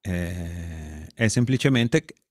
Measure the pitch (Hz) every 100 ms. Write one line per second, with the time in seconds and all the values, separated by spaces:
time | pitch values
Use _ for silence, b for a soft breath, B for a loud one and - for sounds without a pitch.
0 | - 90 87 87 85 87 85 80 78 78
1 | 78 - 113 120 120 127 143 127 117 160
2 | - - _